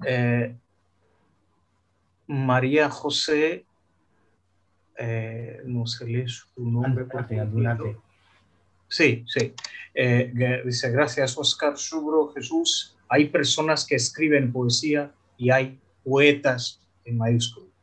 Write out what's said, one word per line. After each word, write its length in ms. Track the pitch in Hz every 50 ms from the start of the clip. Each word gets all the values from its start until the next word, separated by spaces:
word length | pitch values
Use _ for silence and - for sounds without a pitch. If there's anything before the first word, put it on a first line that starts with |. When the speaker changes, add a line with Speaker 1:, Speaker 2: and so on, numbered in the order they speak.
| -
Speaker 1:
eh, 520 | 135 - 123 123 120 120 120 117 117 120 - _ _ _ _ _ _ _ _ _ _ _ _ _ _ _ _ _ _ _ _ _ _ _ _ _ _ _ _ _ _ _ _ _
María 640 | - 143 135 135 127 127 127 127 131 147 156 147 143
José, 760 | - - - 147 147 - - 156 151 147 156 160 180 185 - _ _ _ _ _ _ _ _ _ _ _ _ _ _ _ _ _ _ _ _ _ _ _ _ _ _ -
eh, 640 | 120 117 113 113 110 113 113 117 117 117 - - 131
no 220 | 127 123 120 117
se 200 | 117 - - 120
lee 180 | 117 117 123 131
su 220 | 120 - - - _ _ 127 120 117
nombre 360 | 117 120 127 135 127 127 127
por 160 | - 127 127
Speaker 2:
Andunate, 160 | 117 - 110 107 107
Speaker 1:
completo. 240 | 107 110 113 117 117 117 110 107
Speaker 2:
Andunate. 160 | 107 110 - _ _ _ _ _ _ _ _ _ _ _ _ _ _ _ _ _ -
Speaker 1:
Sí, 360 | - - 160 131 120 117 - -
sí. 260 | - 127 117 - - - - - - - - - -
Eh, 380 | 139 127 123 120 120 123 123 123
que 260 | 120 123 123 127 123 127
dice, 260 | 127 120 - - 123
"Gracias, 480 | 117 139 147 147 - 147 135 131 - 156
Óscar, 380 | 143 - - - 156 147 143 -
Subro, 540 | - - 160 156 147 156 160 156 147 147
Jesús. 640 | - 139 - - 160 165 170 - - - - - _ _ _ -
Hay 200 | - 147 147 143
personas 580 | - 151 139 - - 160 156 160 151 147 -
que 80 | - 143
escriben 580 | 123 123 - - 156 160 151 147 139 131 120
poesía 600 | 120 127 123 120 120 - 156 151 147 147 147 143 - _ _ _ _ -
y 120 | 123 123
hay 280 | 127 135 135 131 135 - _ _ _ _
poetas 800 | - 131 131 139 147 147 143 143 - 135 127 120 - - - _ _ _ _ _ _
en 120 | 117 120 113
mayúscula. 480 | 113 117 120 117 117 - - - - - _ _